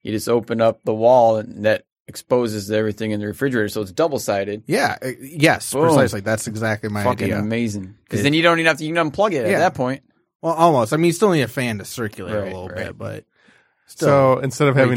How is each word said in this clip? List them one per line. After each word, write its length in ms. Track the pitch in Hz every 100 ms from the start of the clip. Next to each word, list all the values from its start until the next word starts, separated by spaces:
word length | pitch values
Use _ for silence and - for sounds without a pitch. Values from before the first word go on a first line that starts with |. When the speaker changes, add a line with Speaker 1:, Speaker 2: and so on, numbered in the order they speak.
Speaker 1:
you 100 | 113
just 160 | 107 -
open 320 | 120 104 113
up 240 | 113 -
the 100 | -
wall, 440 | 110 117 127 117 110
and 260 | 104 -
that 200 | 104 101 - _ -
exposes 640 | - - 127 120 107 101
everything 400 | 107 110 101 110
in 60 | 104
the 60 | 104
refrigerator, 420 | - 139 123 104
so 120 | 110
it's 120 | 95
double-sided. 680 | 90 160 131 - 101 101 107 -
Speaker 2:
Yeah, 300 | 208 110 -
uh, 80 | 131 120
yes, 520 | 135 160 156 113 -
Speaker 1:
Boom. 100 | 131
Speaker 2:
precisely. 360 | 165 147 123 110
That's 260 | 101 110 -
exactly 440 | 107 113 107 110
my 120 | 104
Speaker 1:
Fucking 220 | 120 120 113
Speaker 2:
idea. 120 | 107
Speaker 1:
amazing. 560 | 107 117 117 101 95 - _
'Cause 120 | 104
Speaker 2:
It 20 |
Speaker 1:
then 100 | 143
you 80 | 160
don't 160 | 170 165
even 80 | 160
have 100 | 139
to, 60 |
you 80 | 156
can 160 | 170 156
unplug 220 | - 214
it 140 | 151 117
Speaker 2:
Yeah. 60 | 175
Speaker 1:
at 20 |
that 140 | 175
point. 280 | 131 123 135 _ _ _ _
Speaker 2:
Well, 100 | 160
almost. 380 | 160 170 139 110
I 40 | 156
mean, 100 | 170
you 60 |
still 180 | 160 214
need 120 | 165
a 60 | 117
fan 300 | - 120 107
to 60 |
circulate 500 | 90 - 107 - 95
Speaker 1:
Right, 80 | 107
Speaker 2:
a 40 | 98
little 220 | 92 90
Speaker 1:
right. 80 | 90 90
Speaker 2:
bit, 120 | 92
but 260 | 107 104 - _ _ _ _ _ _
Speaker 3:
So 200 | - 147
Speaker 2:
still 320 | 139 135 127
Speaker 3:
instead 280 | 135 - 143
of 60 |
Speaker 2:
way 60 | 135
Speaker 3:
having 120 | 127